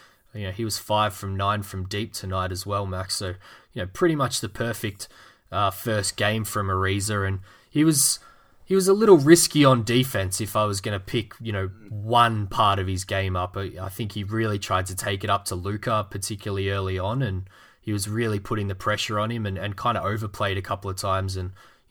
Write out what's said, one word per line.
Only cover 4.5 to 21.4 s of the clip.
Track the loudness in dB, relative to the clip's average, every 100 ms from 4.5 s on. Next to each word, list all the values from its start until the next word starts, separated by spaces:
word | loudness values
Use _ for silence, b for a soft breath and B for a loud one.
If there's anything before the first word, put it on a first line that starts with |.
| -4 -6 -4 -6 -8 -14 B B B _
uh, | -2 0
first | 0 -2 0 0 0
game | 0 0
from | -2 -2 0
Ariza. | 0 2 0 -2 -2 -2
And | -4 b b b
he | 2
was, | 4 4 2 0 b b b b
he | -2
was | 2 4
a |
little | 6 10 10
risky | 10 8 8 6
on | 6 6
defense | 4 2 2 0 -2 -2
if | -2 0
I |
was | 0 0
gonna | -4 -6
pick, | -4 -6 -6 -8
you | -6
know, | -4 -4 -8 -12
one | -10 2 6 6 4 0
part | 2 4 4
of | 0
his | -2
game | -2 -2 0 -2
up. | -4 -6
I, | -10 -10
I | -10
think | -8 -8
he | -6
really | -4 -2 0 -2
tried | 0 0 -2
to | -4
take | -4 -4
it | 0
up | 0 -2
to |
Luka, | -6 -4 -4 -2 -2 -2
particularly | -6 -8 -8 -4 -2 -2
early | -2 -2 -2
on, | -2 -2
and | -2 -4 -8 b b b
he | -4
was | -4 -2
really | -2 -2 -2
putting | -2 -4 -4
the |
pressure | -4 -2 -2 -2 -2
on | -2
him | -2 -4
and, | -4
and | -6 -4
kinda | -2 0
overplayed | -2 -4 -6 -4 -2 -2
a |
couple | -4 -6 -6
of | -6
times. | -2 -2 -2
And, | -6